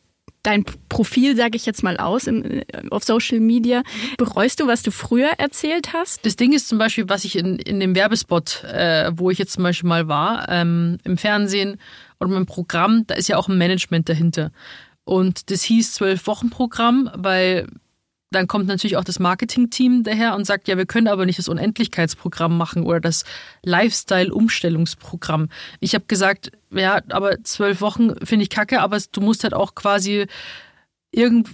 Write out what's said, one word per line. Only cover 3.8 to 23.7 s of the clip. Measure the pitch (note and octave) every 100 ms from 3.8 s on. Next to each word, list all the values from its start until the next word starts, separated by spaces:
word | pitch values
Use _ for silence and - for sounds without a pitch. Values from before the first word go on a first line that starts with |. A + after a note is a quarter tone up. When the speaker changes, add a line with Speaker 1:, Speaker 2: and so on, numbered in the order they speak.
| B3+ A3 B3 C4
Speaker 1:
Bereust | B3 - A#3+ -
du, | C#4
was | A#3
du | A3
früher | - - A#3+ D4 -
erzählt | C#4+ - D4+ E4+ D4
hast? | E4 F4 - A3
Speaker 2:
Das | F#3+
Ding | B3
ist | D4 -
zum | A3+
Beispiel, | A3 - F#3+
was | G3+ -
ich | F#3+
in, | F3+ F#3
in | - G3+
dem | F#3
Werbespot, | F#3 G#3 A3 - E3+ D#3+ -
äh, | - - E3+ D#3+ D#3+
wo | E3 F#3
ich | F#3+
jetzt | G3
zum | -
Beispiel | F3+ F3 F3
mal | E3 D#3
war, | D3 F3 A#3 -
ähm, | F3+ E3+ E3+ E3+ F3
im | - F3+
Fernsehen | G#3 G#3 G3+ G3 G3 G3+ - - - -
oder | F#3 F#3+
im | F#3+
Programm, | - F3 E3+ F#3+ A3+ A3
da | -
ist | F#3
ja | -
auch | G3+
ein | F#3
Management | F3 F#3 - E3 D#3+
dahinter. | D#3+ E3+ D#3+ D3+ - - - - _
Und | - F#3 F#3 F3 -
das | G3
hieß | - A3+ A3+ -
zwölf-Wochen-Programm, | G3 F#3+ - G#3 A#3+ - A#3+ - A#3 B3+ B3 -
weil | F#3+ F#3 F#3 F#3 - - _ _ _ _ _
dann | F#3+ F#3
kommt | G#3 F#3+
natürlich | F#3+ G#3+ F#3
auch |
das | F#3 F3+
Marketing-Team | F3+ F#3+ A3+ - A#3+ - B3+ B3
daher | A3 A3 A#3 G3+
und | G3
sagt, | G3 -
„Ja, | F#3
wir | F#3
können | A#3 A3+
aber | G3 F#3
nicht | F3+
das | F3
Unendlichkeitsprogramm | E3+ G#3 A3 A3 - D#3+ - E3+ - E3 E3+
machen | E3 F3
oder | E3 E3+
das | E3+ D#3+ - - - -
Lifestyle-Umstellungsprogramm.“ | F3+